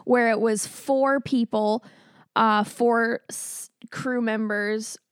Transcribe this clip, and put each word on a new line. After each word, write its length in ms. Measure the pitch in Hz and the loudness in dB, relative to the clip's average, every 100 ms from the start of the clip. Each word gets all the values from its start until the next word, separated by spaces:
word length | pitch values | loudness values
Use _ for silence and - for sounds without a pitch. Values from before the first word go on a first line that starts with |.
| - | 0
where 240 | 247 233 | 2 4
it 100 | 214 | 2
was 280 | 226 214 - | 2 0 -4
four 520 | - - 269 269 277 | -8 -2 2 2 2
people, 640 | - 254 233 220 214 226 - - _ _ _ - | 0 0 0 0 0 0 -4 -20 _ _ _ 2
uh, 280 | 226 214 | 4 4
four 580 | 208 - 240 233 233 233 - | 0 0 2 2 0 -2 -8
s-, 400 | - - - - _ - | -14 -12 -14 -16 _ -16
crew 320 | - 262 247 | -8 -4 -2
members 760 | 226 220 214 208 208 220 220 - _ | -2 -2 -2 -2 -2 -4 -6 -14 _